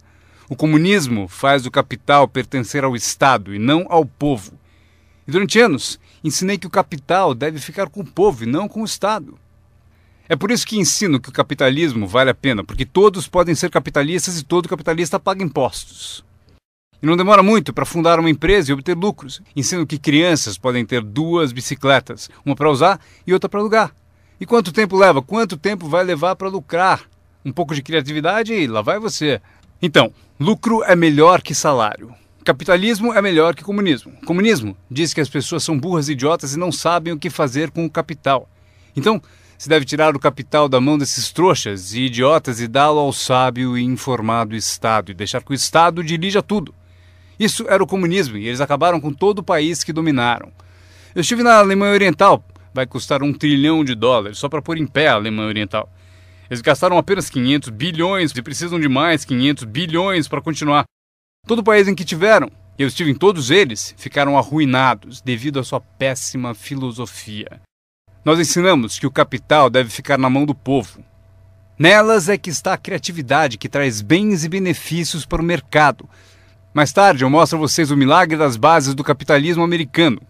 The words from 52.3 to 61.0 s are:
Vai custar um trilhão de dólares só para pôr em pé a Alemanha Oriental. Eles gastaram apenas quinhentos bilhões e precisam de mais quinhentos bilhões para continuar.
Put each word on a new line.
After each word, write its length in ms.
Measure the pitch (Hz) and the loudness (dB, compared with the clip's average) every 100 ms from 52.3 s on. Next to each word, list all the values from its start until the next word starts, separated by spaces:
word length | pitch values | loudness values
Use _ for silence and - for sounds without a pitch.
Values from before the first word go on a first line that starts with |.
| 143 - - - | 4 0 -20 -12
Vai 140 | 127 127 | -6 -6
custar 360 | 127 - 143 | -6 -4 -2
um 100 | 143 | -2
trilhão 520 | 139 151 139 147 160 | -2 0 2 4 2
de 100 | 139 | 0
dólares 440 | 113 117 123 101 107 | 0 2 2 0 -6
só 100 | 143 | -6
para 140 | 151 | -6
pôr 160 | 156 165 | -6 -6
em 80 | 143 | -4
pé 220 | 143 156 | 2 2
a 60 | |
Alemanha 340 | 110 110 110 107 | 2 0 -4 -4
Oriental. 440 | 107 107 107 - - - - - - - | -4 -4 -6 -8 -14 -20 -20 -20 -20 -12
Eles 140 | 123 | -4
gastaram 340 | 117 139 180 175 | 0 2 2 2
apenas 320 | 175 190 - | 0 -2 -4
quinhentos 400 | - 247 285 - | -2 0 0 -4
bilhões 640 | 107 165 160 175 196 160 | -8 -6 -2 -2 0 -2
e 60 | 127 | -4
precisam 400 | 120 131 175 175 | -10 -8 -6 -2
de 80 | 147 | 0
mais 340 | 131 165 156 | 0 0 0
quinhentos 420 | - 127 135 143 | -2 -2 0 -2
bilhões 640 | 113 120 175 165 190 180 143 | -6 -8 -4 -2 -2 -2 -4
para 140 | 139 | -6
continuar. 440 | 165 147 147 147 - _ | -8 -6 0 0 0 _